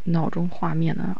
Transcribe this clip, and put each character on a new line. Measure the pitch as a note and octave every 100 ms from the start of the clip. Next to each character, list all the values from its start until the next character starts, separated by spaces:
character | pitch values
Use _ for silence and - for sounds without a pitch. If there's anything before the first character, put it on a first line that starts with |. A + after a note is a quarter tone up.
| -
脑 | E3 D#3
中 | E3 F3
画 | - E3+
面 | D#3+ E3 D#3
呢， | F3+ F#3